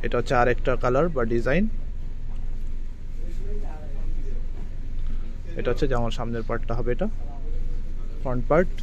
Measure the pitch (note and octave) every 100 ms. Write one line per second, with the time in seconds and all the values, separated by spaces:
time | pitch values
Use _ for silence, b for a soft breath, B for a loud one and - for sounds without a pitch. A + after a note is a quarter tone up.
0 | B2 A#2+ A#2+ B2+ B2 A#2+ - B2 B2+ B2+
1 | E3+ C#3+ A2+ A#2 A#2+ D#3 G#3+ - - -
2 | - - - - - - - - - -
3 | - - - - - - - - - -
4 | - - - - - - - - - -
5 | - - - - - - C3 A#2 C#3+ A#2+
6 | A#2 A2 A#2 A#2 A2 A#2 - A#2+ A#2+ B2
7 | G3+ - - - - - - - - -
8 | - - C3+ B2 A#2+ D3+ F#3 -